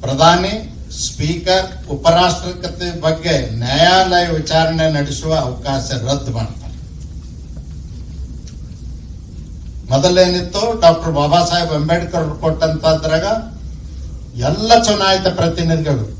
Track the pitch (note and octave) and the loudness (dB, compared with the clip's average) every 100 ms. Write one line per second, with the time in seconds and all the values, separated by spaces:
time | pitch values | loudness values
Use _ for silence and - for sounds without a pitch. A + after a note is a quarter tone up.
0 | - C3+ D#3+ F3 F#3+ G#3+ - - - - | -4 4 6 6 2 -4 -8 -14 -14 -8
1 | - - D3+ E3+ F3+ F#3 F#3 - - C#3+ | -8 -4 -2 -2 2 2 0 -8 -10 0
2 | E3 E3+ F3+ - F3 F3+ F3+ - F3 D#3+ | 4 4 4 2 -6 -8 -8 -6 -6 -2
3 | D#3 D#3+ E3+ D3+ A#2 A2 A#2+ C#3 E3+ F#3 | -2 0 0 0 0 -4 -2 4 6 6
4 | F#3 F3 F3 D#3+ D3 D#3+ E3 D#3+ D#3+ D3+ | 6 4 2 -2 0 2 2 2 2 0
5 | C#3+ - D#3 D#3+ B2+ B2+ C#3+ C3+ - C3 | -2 -4 -2 0 -2 -6 -4 -4 -2 -4
6 | A2 A2+ A#2 A2+ A2 - - - - - | -2 -2 -2 -4 -6 -8 -12 -12 -14 -12
7 | - - - - - - - - - - | -12 -12 -14 -14 -14 -12 -12 -12 -12 -12
8 | - - - - - - - - - - | -12 -10 -10 -10 -12 -14 -14 -12 -12 -12
9 | - - - - - - - - - C3+ | -12 -14 -14 -14 -12 -12 -12 -12 0 2
10 | F3+ F3+ F3+ F3+ F3 G3+ A3+ A3+ E3+ E3 | 4 6 6 4 -2 -2 -2 6 6 6
11 | E3 D3 D3 E3+ E3+ E3+ E3 D3+ D3+ E3+ | 2 0 4 4 4 0 0 0 2 0
12 | E3+ F3 D#3 D3 D#3+ D#3 D#3+ D#3 D#3 D#3+ | 0 -2 -2 -2 -2 0 0 2 2 2
13 | D#3+ D#3+ F#3+ A3+ - - - - - - | 2 0 0 -2 -4 -10 -12 -12 -12 -12
14 | - - - - - F#3 A3 A#3 A#3 G3+ | -12 -12 -12 -4 -2 0 6 6 6 2
15 | F#3+ F#3+ F#3 F3 E3 E3 E3 E3 D3 C3 | 4 4 2 0 0 0 0 2 2 0
16 | G#2+ - | -2 -8